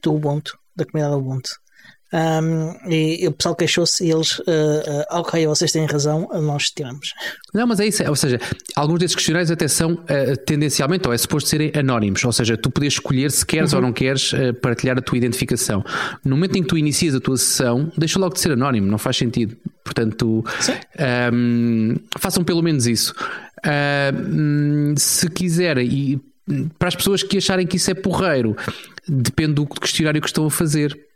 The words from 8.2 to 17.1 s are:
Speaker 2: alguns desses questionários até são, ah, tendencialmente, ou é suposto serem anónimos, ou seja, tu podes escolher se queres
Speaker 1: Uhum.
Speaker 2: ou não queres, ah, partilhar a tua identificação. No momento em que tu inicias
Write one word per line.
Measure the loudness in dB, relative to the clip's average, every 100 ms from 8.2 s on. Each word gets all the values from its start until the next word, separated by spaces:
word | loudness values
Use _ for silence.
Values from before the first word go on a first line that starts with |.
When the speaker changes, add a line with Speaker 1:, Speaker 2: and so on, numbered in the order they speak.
| 2 0 -2 -8 -6
Speaker 2:
alguns | -2 0 2
desses | 0
questionários | 0 0 2 0
até | 0 0
são, | 0 0 -2 -2
ah, | 0 0 -2 0
tendencialmente, | 0 2 0 0 0 0
ou |
é | 0
suposto | 0 0 0
serem | 0 0 0
anónimos, | 2 2 2 0
ou | 0
seja, | 2 2 0
tu | 0
podes | 0 0
escolher | -2 0 0 2
se | 0
queres | 0 2 2
Speaker 1:
Uhum. | 2
Speaker 2:
ou |
não | 2
queres, | 2 0 2 0
ah, | 0 0 0
partilhar | 0 0 2 0
a |
tua | 0 0
identificação. | 0 0 0 0 0 -2 -2 -6 -6 -4
No | 0
momento | 2 2 0
em |
que | 2
tu | 2
inicias | 2 2 2